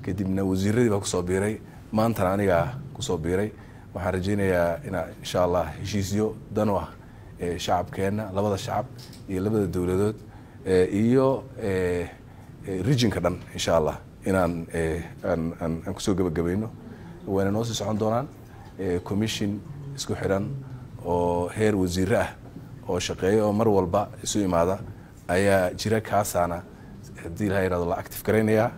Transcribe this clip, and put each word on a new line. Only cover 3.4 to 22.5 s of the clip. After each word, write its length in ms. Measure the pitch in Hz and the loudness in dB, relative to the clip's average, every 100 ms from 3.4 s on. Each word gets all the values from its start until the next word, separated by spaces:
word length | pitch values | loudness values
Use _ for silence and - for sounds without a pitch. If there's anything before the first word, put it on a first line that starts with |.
| 107 - - - - | 0 -6 -18 -18 -12
Waxaan 200 | 101 92 | -4 -2
rajaynayaa 680 | 92 92 101 98 90 85 82 - | 0 0 0 2 4 2 0 -4
ina, 180 | 92 78 - | -6 -6 -8
insha 240 | - 95 | -4 2
Allah, 300 | 90 87 80 73 | 4 2 0 -6
heshiisyo 540 | 98 104 95 101 107 - - | -4 -2 0 0 0 -2 -6
dan 160 | 104 107 | 0 2
u 60 | 95 | 2
ah, 120 | 85 - - - - - | -2 -12 -18 -20 -18 -8
eh, 180 | 87 85 | -4 -4
shacabkeenna, 720 | - 90 90 - 98 104 107 | 0 0 0 -2 -2 -2 -4
labada 240 | 95 104 95 | 0 0 0
shacab 280 | - 101 - - - - - | -2 -4 -6 -10 -18 -18 -6
iyo 120 | 92 | -2
labada 260 | 98 110 95 | 0 2 0
dowladood, 480 | 87 90 92 104 110 - - - - - | 0 0 2 0 -2 -12 -18 -20 -12 2
eh, 220 | 92 92 | 4 4
iyo, 500 | 98 113 131 135 127 - - | 4 4 6 4 2 -4 -6
eh, 480 | 107 92 90 87 85 - - - - - - | -2 0 0 0 -4 -10 -20 -20 -20 -14 -8
eh, 140 | 95 | -2
regionka 360 | 92 143 120 92 | 2 4 4 4
dhan, 200 | 87 87 - | 0 0 -8
insha 240 | - - 85 | -4 4 4
Allah, 200 | 76 71 - - - | 4 -2 -12 -10 0
inaan, 420 | 95 87 85 82 | 2 4 0 -4
eh, 280 | 82 82 82 85 - | -2 0 -2 -6 -8
aan, 300 | 98 85 82 82 | -2 -2 -2 -4
aan, 200 | 85 82 82 | -4 -4 -6
aan 60 | |
ku 60 | 92 | -6
soo 120 | - | -2
gabagabayno. 560 | 90 90 82 85 95 110 - - - - - - | 0 0 0 0 -2 -4 -10 -16 -16 -16 -12 -2
Wayna 260 | 98 98 | 0 2
noo 120 | 104 | 0
sii 100 | 117 | -2
socon 240 | 107 104 107 | -4 -2 0
doonaan, 300 | 107 113 147 - - - - - | 2 0 -2 -12 -20 -20 -18 -6
eh, 200 | 95 90 | -2 -2
commission 560 | - 101 110 - 104 104 - - - - | 0 0 0 0 -2 -4 -8 -14 -12 -10
isku 180 | - | -6
xidhan 320 | 101 95 95 104 139 - - - - 87 | -4 0 0 0 -6 -10 -14 -14 -10 -2
oo 420 | 87 87 87 87 | 2 2 2 0
heer 260 | 110 107 104 | 2 2 4
wasiirro 420 | 92 90 92 110 | 2 2 2 2
ah 100 | 90 - - | 0 -4 -16